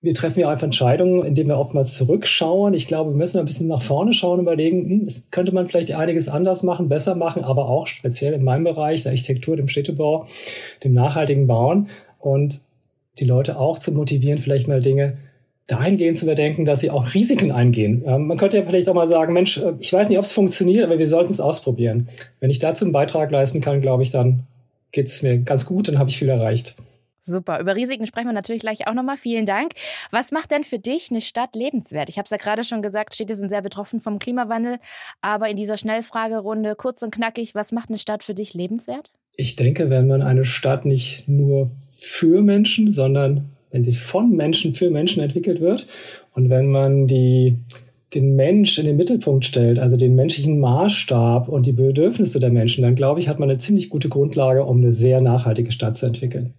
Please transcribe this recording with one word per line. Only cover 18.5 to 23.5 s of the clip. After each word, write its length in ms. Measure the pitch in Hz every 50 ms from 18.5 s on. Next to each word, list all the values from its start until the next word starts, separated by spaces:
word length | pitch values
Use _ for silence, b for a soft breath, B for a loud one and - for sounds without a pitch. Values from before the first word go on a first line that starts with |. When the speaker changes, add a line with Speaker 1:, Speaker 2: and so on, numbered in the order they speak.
| 202
Speaker 1:
ja 60 | 208 185
vielleicht 260 | - 180 180 175 190
auch 60 | 180
mal 100 | 170 165
sagen, 280 | 165 170 165 160 160 170
„Mensch, 240 | 180 185 185 -
äh, 160 | - - 180 156 135
ich 140 | - - -
weiß 160 | 185 208 202
nicht, 80 | 202
ob's 140 | 185 202 -
funktioniert, 520 | - 226 196 185 - - 190 175 185 226 226
aber 140 | 170 170
wir 100 | 156 160
sollten's 320 | 151 156 165 175 175 196 -
ausprobieren.“ 680 | 143 143 - - - 135 123 117 120 117 110 120 120 B B B B B B _
Wenn 100 | - 131
ich 80 | 139
dazu 280 | 123 - 156 165 - 214
einen 60 | 175
Beitrag 380 | 151 143 143 147 - 160 151 143
leisten 320 | 151 143 135 131